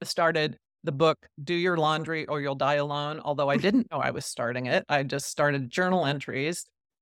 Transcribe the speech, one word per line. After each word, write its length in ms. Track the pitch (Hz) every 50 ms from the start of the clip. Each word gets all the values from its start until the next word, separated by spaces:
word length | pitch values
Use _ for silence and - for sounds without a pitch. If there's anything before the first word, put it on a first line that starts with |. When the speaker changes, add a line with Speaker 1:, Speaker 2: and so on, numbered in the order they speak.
| 160
Speaker 1:
started 540 | - - - 170 165 165 160 151 151 - - _ _ _ _ -
the 80 | 160
book, 360 | 143 139 165 160 151 - - - _ - 143
Do 100 | 151 175
Your 240 | 175 175 185 175
Laundry 480 | 165 151 151 156 160 160 156 165 160 151
or 160 | - 147 151
You'll 140 | 139 143 139
Die 180 | 135 139 139 147
Alone. 460 | 147 143 147 143 143 147 147 151 160 -
Although 260 | 151 147 139 143 139
I 80 | 143
Speaker 2:
<laughs> 0 |
Speaker 1:
didn't 300 | 123 - 196 208 262 - -
know 80 | 165 139
I 100 | 131 131
was 140 | 123 139 135
starting 400 | - - - 123 117 123 127 127
it. 180 | 123 151 185 - -
I 140 | 147 143 139
just 240 | 139 139 139 -
started 420 | - - - 147 143 139 139 131 120
journal 360 | - 185 180 180 185 180 160
entries. 580 | 139 147 143 - - 123 131 143 156 175 - - _ _ _ _ _ _ _